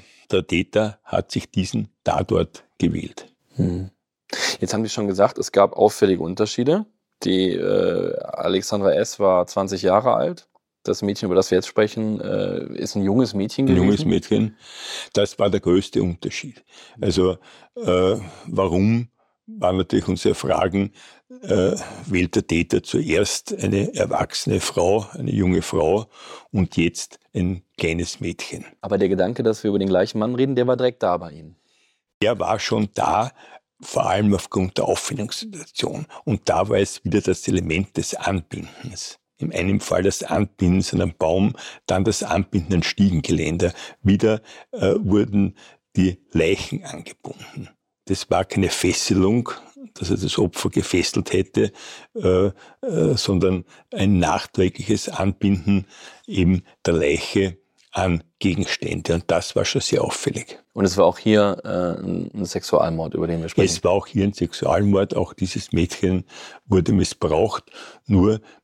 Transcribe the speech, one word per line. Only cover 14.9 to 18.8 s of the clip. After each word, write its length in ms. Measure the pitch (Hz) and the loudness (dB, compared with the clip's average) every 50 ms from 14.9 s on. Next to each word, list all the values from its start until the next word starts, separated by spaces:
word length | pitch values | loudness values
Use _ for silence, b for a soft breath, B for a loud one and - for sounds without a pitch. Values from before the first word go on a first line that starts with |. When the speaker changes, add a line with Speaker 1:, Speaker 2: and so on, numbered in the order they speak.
| B B B B - | B B B B 0
Speaker 1:
Das 240 | 104 101 - - | 0 0 0 0
war 140 | - - 101 | 0 0 2
der 80 | 92 98 | 2 2
größte 420 | - - 87 95 - - - 113 | 2 4 4 4 2 0 -2 -2
Unterschied. 640 | 101 90 85 - - - - - - 143 - - B B B B B B B 113 | 0 0 -2 -4 -8 -8 -8 -8 -12 -12 -16 -20 B B B B B B B -4
Also, 380 | - 101 82 95 90 92 90 B B B B B B B _ | -2 0 2 4 4 2 2 B B B B B B B _
äh, 400 | 240 233 92 90 90 92 92 98 - 98 87 B B B | -4 0 0 2 4 4 2 2 0 -4 -10 B B B
warum, 640 | - 110 98 98 90 82 92 | -4 -2 0 0 2 2 2